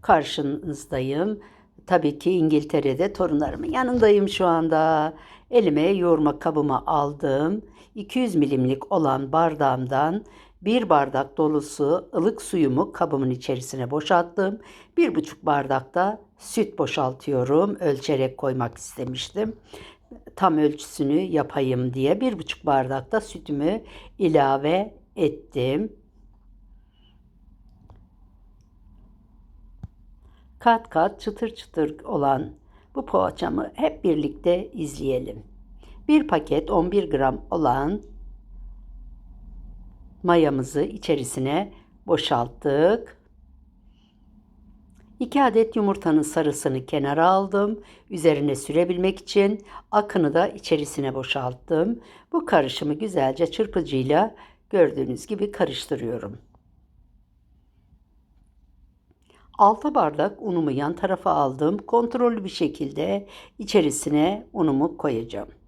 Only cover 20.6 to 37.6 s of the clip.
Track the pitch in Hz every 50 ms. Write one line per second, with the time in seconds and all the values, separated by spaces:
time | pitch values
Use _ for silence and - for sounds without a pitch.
20.6 | 151 147 151 - - - - - 147 139 147 170 190 185 165 151 139 - - 147
21.6 | 135 131 127 123 127 127 123 135 131 143 185 208 254 254 214 165 156 - - -
22.6 | - 156 139 135 131 127 135 135 131 - - 220 214 - - 170 - - 147 139
23.6 | 143 170 208 226 220 - - - - - - - 202 165 156 151 139 135 135 135
24.6 | 139 151 170 190 208 214 - - - _ _ 208 170 147 147 - - - - 143
25.6 | 123 131 135 160 214 214 - _ _ _ _ _ - - _ _ _ - - _
26.6 | _ _ - - _ _ _ _ _ _ _ _ _ _ _ _ _ _ - _
27.6 | _ - _ _ _ - - - - _ _ _ _ _ _ _ _ _ _ _
28.6 | _ _ _ _ _ - _ _ - _ _ _ _ _ _ _ _ _ - -
29.6 | - - - - - - _ _ _ _ _ _ _ - _ _ _ _ _ _
30.6 | - 240 233 226 226 - - 160 170 196 196 - - 214 208 - 240 220 - -
31.6 | - _ - 160 151 151 151 - - - 220 151 143 139 135 131 - 202 - -
32.6 | _ _ _ _ _ _ _ 269 262 - - 185 185 - - - - - 254 294
33.6 | - - - - 277 320 - - - 190 156 151 147 143 151 - - 170 175 185
34.6 | 208 - - 214 156 139 - - 139 135 127 127 - - 104 - - - - -
35.6 | - - - - - - - - - - 302 311 302 302 180 156 - - 143 151
36.6 | 156 - 208 175 165 180 190 202 185 - - 131 135 131 127 - - - - 165